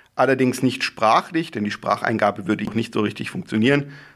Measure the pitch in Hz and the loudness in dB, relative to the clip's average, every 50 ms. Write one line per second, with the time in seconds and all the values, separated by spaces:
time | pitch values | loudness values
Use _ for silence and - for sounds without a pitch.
0 | _ _ _ - 127 131 131 127 131 127 123 - 135 123 - - - - - - | _ _ _ 2 2 4 4 4 2 2 2 2 0 -2 0 -2 -6 -6 -2 0
1 | 110 110 123 180 - - 170 160 165 - - 107 104 101 - - - - 104 - | 2 4 4 4 2 0 -4 -6 -4 -4 -6 -4 -4 -4 -6 -4 -2 -2 0 0
2 | - - 110 104 104 104 104 107 95 104 107 - 107 101 104 113 113 - - 110 | 0 0 0 2 2 2 0 0 -2 -2 -2 -2 -2 -4 -4 -4 -4 -2 -2 -2
3 | 104 101 104 - 110 - - 185 - - - 110 110 135 143 143 143 143 - - | -2 -2 -4 -6 -10 -8 -8 -10 -6 -4 0 2 4 4 4 2 0 -4 -12 -18
4 | - - - | -20 -20 -20